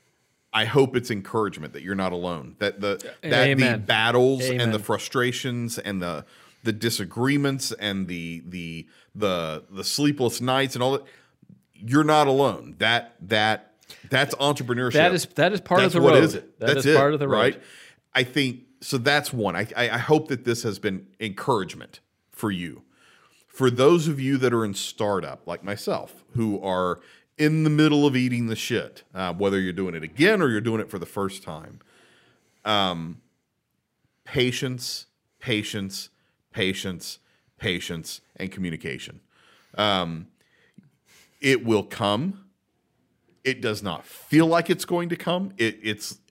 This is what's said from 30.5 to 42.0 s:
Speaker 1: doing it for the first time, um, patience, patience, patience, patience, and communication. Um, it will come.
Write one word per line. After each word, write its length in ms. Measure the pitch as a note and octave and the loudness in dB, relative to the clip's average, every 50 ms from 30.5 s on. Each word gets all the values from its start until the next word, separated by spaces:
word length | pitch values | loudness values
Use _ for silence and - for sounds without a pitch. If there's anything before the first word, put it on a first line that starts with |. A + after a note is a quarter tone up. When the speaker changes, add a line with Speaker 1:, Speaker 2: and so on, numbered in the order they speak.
| A2+ G#2 | 2 0
Speaker 1:
doing 180 | A2 A#2 A2+ A2 | 0 -2 -2 -2
it 80 | G#2 - | -4 -6
for 100 | - F#2 | -8 -10
the 60 | E2 | -10
first 360 | - - G#2 G2 F#2+ - - - | -8 -6 -4 -4 -4 -6 -8 -12
time, 360 | - D#2+ D2+ D#2 - - - - _ _ _ _ _ _ _ _ _ _ _ _ _ _ _ - | -14 -14 -14 -16 -18 -20 -20 -20 _ _ _ _ _ _ _ _ _ _ _ _ _ _ _ -2
um, 580 | G#2+ G#2+ G2+ G2 F#2 F2 E2+ E2 E2 - - _ _ _ _ _ _ _ _ _ _ _ _ _ _ _ _ _ _ _ _ _ | 0 2 2 2 2 0 -2 -6 -10 -12 -16 _ _ _ _ _ _ _ _ _ _ _ _ _ _ _ _ _ _ _ _ _
patience, 800 | - - C#3+ B2 B2+ B2 - C#3 B2+ B2+ A#2+ - - - - - - _ _ _ _ _ _ | -4 0 0 0 0 0 -2 -6 -6 -6 -8 -8 -10 -10 -10 -12 -18 _ _ _ _ _ _
patience, 720 | - C3 A2+ G#2+ G2+ - - G#2+ G2 F#2+ - - - - _ _ _ _ _ _ _ _ | -4 -2 -2 -2 -2 -4 -6 -8 -8 -8 -10 -12 -14 -16 _ _ _ _ _ _ _ _
patience, 680 | - - F#2+ F#2+ F#2 - - G2 F2+ D#2+ - - - - _ _ _ _ _ _ _ _ | -6 -2 -2 -2 -2 -4 -6 -8 -10 -10 -12 -14 -16 -16 _ _ _ _ _ _ _ _
patience, 640 | - G#2+ F2+ F2 - - F2 E2 D#2 - - - - _ _ | -6 -4 -4 -4 -6 -8 -10 -10 -12 -14 -16 -18 -20 _ _
and 160 | - F#2+ F#2+ | -12 -12 -10
communication. 680 | - G2 F#2 F2 D#2+ D#2 - E2 B1+ - - - - - _ _ _ _ _ _ _ _ _ _ - - | -8 -8 -8 -8 -8 -8 -10 -10 -12 -12 -14 -16 -20 -20 _ _ _ _ _ _ _ _ _ _ -4 0
Um, 500 | G#2 G#2 G2 F#2 F2 E2 E2 D#2+ F2 - _ _ _ _ _ _ _ _ _ - - _ _ _ _ _ _ _ _ _ _ _ | 0 2 2 0 0 -4 -6 -10 -12 -16 _ _ _ _ _ _ _ _ _ -20 -20 _ _ _ _ _ _ _ _ _ _ _
it 240 | C#3 C3+ C3+ A#2 A2+ | 2 2 2 2 4
will 180 | A2+ A2 G#2 F#2+ | 2 2 2 2
come. 640 | - - - | -2 -4 -2